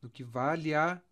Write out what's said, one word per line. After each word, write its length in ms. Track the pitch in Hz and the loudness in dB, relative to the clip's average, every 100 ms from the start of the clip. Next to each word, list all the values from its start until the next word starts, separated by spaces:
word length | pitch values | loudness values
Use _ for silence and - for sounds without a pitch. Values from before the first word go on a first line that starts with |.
No 80 | 127 | -18
que 140 | - | -14
vale 500 | 123 120 131 165 156 | -8 -2 0 0 0
a 280 | 151 160 180 - | 2 2 0 -10